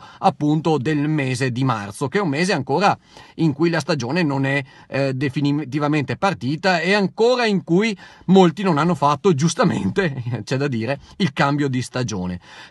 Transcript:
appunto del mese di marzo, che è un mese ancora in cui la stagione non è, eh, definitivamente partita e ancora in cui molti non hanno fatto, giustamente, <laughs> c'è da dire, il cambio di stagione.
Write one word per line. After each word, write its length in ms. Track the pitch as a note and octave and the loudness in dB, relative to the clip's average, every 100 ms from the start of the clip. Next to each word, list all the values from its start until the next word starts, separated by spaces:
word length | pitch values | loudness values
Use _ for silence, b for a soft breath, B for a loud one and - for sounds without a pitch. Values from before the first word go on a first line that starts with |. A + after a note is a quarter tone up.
| B B | B B
appunto 580 | - C3+ D3 D#3 D#3+ D3+ | -2 0 0 0 2 0
del 320 | B2 D3+ D3 | 0 -2 0
mese 420 | D#3 C3 B2 C3 | -2 -2 -2 -2
di 120 | A#2+ | 0
marzo, 440 | C3 A2 G2+ - C3+ | 0 -2 -4 -6 -4
che 120 | G3 | -2
è 20 | |
un 80 | F#3+ | -2
mese 240 | C#3 F3+ | -2 -2
ancora 420 | F3 B2+ C#3+ G3 C3 B B B - | -2 -2 0 2 0 B B B -2
in 180 | D#3+ | -2
cui 180 | C3+ E3+ | 0 0
la 80 | E3 | 0
stagione 420 | C#3+ D#3 A#2+ E3 | -2 -4 -2 -2
non 240 | D#3+ C#3 C3+ | 0 0 0
è, 180 | C#3 C3+ B B | -2 -4 B B
eh, 260 | C3+ C#3 C3 | -4 -2 -2
definitivamente 1000 | C#3+ C#3 C#3+ D3 C#3+ C#3+ D3 D3+ C3 A#2+ | -4 -2 0 -2 -4 -2 0 0 -2 -2
partita 640 | G3 C3 A#2+ E3 F#3+ F3 | -2 -2 -4 -2 0 0
e 140 | E3+ | 2
ancora 540 | G#3 F#3 - A3+ B3+ A#3 | 2 0 2 2 2 2
in 160 | G3 | 0
cui 340 | C3+ F3 A3+ G3 B B - | 0 2 2 -2 B B 4
molti 360 | F#3+ F3+ C#3+ | 6 8 4
non 160 | F#3+ D3 | 0 2
hanno 160 | E3 | 2
fatto, 400 | E3 C#3+ C#3+ G3+ | 2 2 2 2
giustamente, 880 | D3 D#3+ - G#3 A2+ F#3+ F#3 F3+ C3 A#2 | 2 2 2 0 0 -2 -2 -2 -4 -6
<laughs> 160 | A#2+ G2 | -8 -4
c'è 120 | C3 | -4
da 100 | C#3+ | -2
dire, 320 | A#2 A2 C#3 B - | -2 -4 -6 B -4
il 160 | F3+ | -2
cambio 340 | - D3 C#3+ C#3+ | 2 0 2 0
di 140 | B2+ | -2
stagione. 580 | B2+ B2 B2 G#2 F2+ F2 B B B | -4 -6 -4 -4 -6 -8 B B B